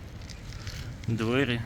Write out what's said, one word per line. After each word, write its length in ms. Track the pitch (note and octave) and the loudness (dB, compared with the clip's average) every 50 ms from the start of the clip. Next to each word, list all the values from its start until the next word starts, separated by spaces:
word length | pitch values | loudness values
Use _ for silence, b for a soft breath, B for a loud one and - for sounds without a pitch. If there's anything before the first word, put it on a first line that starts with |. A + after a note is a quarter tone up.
| - - - - - - - - B B B B B B B B B B B - - A#2 | -10 -10 -10 -10 -10 -10 -10 -10 B B B B B B B B B B B -4 -2 0
Двері 520 | A2+ A2 A2+ A2+ B2 C3+ C#3 B2 A#2+ A#2 - | 2 2 4 4 6 6 6 6 4 0 0